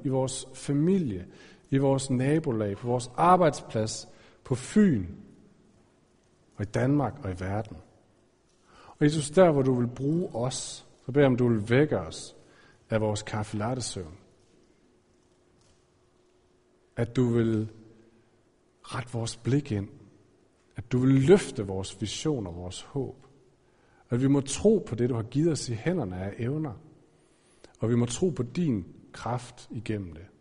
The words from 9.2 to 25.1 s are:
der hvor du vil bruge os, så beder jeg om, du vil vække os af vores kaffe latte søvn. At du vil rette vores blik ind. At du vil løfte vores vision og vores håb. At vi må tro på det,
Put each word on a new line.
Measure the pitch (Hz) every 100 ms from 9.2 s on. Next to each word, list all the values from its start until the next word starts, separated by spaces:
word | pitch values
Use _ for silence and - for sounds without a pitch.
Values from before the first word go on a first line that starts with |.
| 143
der | - 180
hvor | 143
du | 131
vil | 127 120
bruge | 120 135 165 180
os, | 113 123 - - - - _ -
så |
beder | 131
jeg | 139
om, | 123
du | 123
vil | 113 104
vække | 123 151 110
os | 80 - - - - - - _ -
af | 110
vores | 107 104
kaffe | - - 104 107
latte | 107 127
søvn. | 110 - 82 85 _ _ _ _ _ _ _ _ _ _ _ _ _ _ _ _ _ _ _ _ _ _ _ _ _ _ _ -
At | 117 123
du | 123
vil | 117 113 110 110 - - - _ _ _ _ _ _ _ _
rette | - 120 120
vores | 117 117 -
blik | 117 139 147
ind. | 104 98 - - - _ _ _ _ _ -
At | -
du | 123
vil | 127 135
løfte | 135 196 - - 98
vores | 95 95 -
vision | 107 - 156 139 95
og | 85
vores | 90 95
håb. | - 143 123 - - - _ _ _ _ _ _ -
At | 120
vi | 135
må | 139
tro | 127 - 202 220 -
på |
det, | 113 123